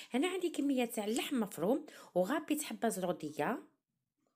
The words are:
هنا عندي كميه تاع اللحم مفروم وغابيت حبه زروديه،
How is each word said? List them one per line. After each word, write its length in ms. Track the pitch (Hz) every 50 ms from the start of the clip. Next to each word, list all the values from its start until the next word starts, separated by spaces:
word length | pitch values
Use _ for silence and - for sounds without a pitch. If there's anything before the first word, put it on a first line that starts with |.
| - - -
هنا 140 | 254 311 359
عندي 220 | 370 381 349 330
كميه 360 | 320 - 269 285 269 254 240
تاع 200 | 240 - 220 202
اللحم 340 | 208 226 320 - - 285 240
مفروم 460 | 214 190 - 147 156 196 262 349 - - - - - - -
وغابيت 480 | 175 180 190 285 330 311 - 311 202 -
حبه 260 | - 226 202 - 226
زروديه، 760 | 196 185 185 175 175 - 160 147 147 - 147 175 240 349 - - _ _ _ _ _ _ _ _ _ _ _ _ _